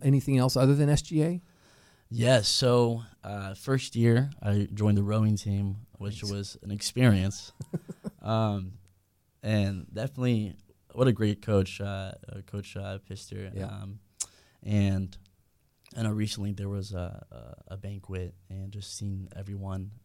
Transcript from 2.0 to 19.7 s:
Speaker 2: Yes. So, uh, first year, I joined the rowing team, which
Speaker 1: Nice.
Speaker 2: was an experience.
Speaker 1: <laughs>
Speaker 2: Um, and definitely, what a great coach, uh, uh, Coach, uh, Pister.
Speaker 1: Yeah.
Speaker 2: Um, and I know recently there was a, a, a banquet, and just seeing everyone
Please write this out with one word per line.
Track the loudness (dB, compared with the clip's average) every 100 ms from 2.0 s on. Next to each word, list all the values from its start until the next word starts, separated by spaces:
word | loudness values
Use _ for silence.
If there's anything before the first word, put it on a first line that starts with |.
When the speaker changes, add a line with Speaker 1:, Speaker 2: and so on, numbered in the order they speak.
| -10
Speaker 2:
Yes. | 0 4 4 4
So, | 2 4 6 4 0 -8 -16
uh, | -12 -10 -8
first | -8 -2 -2 0 2
year, | 6 6 2 -2
I | 0 2 0
joined | 2 4 4
the |
rowing | 4 2 2 2
team, | 0 -2 -2 -6 -12 -12
which | -10 -8
Speaker 1:
Nice. | -8
Speaker 2:
was | -8 -8 -12
an | -10
experience. | -6 -4 4 6 6 2 -4 -12 -16
Speaker 1:
<laughs> | -10 -10 -10 -14 -14 -10
Speaker 2:
Um, | -4 0 0 -2 -6 -12 -20 _ _ _ _ _
and | 0 2 2 -2 -8
definitely, | -8 -8 -2 2 2 0 -8 -20 _ _
what | 2 4
a |
great | 4 2 0
coach, | 2 4 2 -2
uh, | -8 -6 -8 -12 -16
uh, | -16 -12
Coach, | -10 -10 -10
uh, | -8 -10 -12
Pister. | -14 -12 -12 -10 -8
Speaker 1:
Yeah. | -8
Speaker 2:
Um, | -8 -12 -14 _ -14 -14 _ _ _
and | 0 2 4 2 -4 -10 -20 _ _ _ _ _ _ -6
I |
know | -4
recently | -2 -2 -4 -6
there | -6 -6
was | -6 -6
a, | -6 -8 -10 -16
a, | -20 -18 -20 -14
a | -12
banquet, | -10 -12 -10 -8 -8 -12 -16
and | -12 -10
just | -12 -12 -10
seeing | -8 -8 -10 -12
everyone | -10 -10 -6